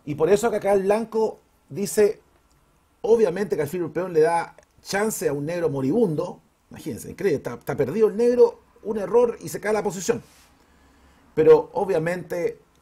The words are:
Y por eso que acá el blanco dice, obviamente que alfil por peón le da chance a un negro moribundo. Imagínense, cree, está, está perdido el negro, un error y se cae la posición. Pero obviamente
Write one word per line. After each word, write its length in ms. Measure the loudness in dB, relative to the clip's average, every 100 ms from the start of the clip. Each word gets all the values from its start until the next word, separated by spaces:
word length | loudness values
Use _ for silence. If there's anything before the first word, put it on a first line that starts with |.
| -10
Y 80 |
por 160 | -2 2
eso 200 | 2 2
que 60 | -2
acá 160 | 0
el 120 | 0
blanco 560 | 2 0 -2 -2 -2 -4 _ _ -14
dice, 540 | -8 -4 2 2 0 _ _ _ _ _ _ _ _
obviamente 520 | 2 4 4 0 -4
que 80 | -2
alfil 200 | -4 -4
por 100 | -6
peón 200 | -4 -2
le 60 | 2
da 360 | 2 2 -4 -14 _ _
chance 480 | -6 -2 -2 -2 -4
a 40 |
un 100 | -4
negro 240 | -4 -2 -2
moribundo. 720 | -2 0 2 2 0 -8 -10 _ _ _
Imagínense, 440 | -16 -12 -12 -12
cree, 200 | -4 -2
está, 200 | -2 -6
está 220 | -12 -8 -4
perdido 320 | -2 2 0
el 80 | 2
negro, 440 | 0 4 4 2 _ _
un 120 | -8 -6
error 400 | 0 2 2 -2
y 100 | -10
se 100 | -8
cae 140 | -2
la 80 | -2
posición. 400 | -2 -6 -4 -4 -6 _ _ _ _ _ _ _ _ _ _
Pero 360 | 2 8 8 6
obviamente 840 | -6 -2 -2 -2 -6 -8 -6 -6 -8 _ _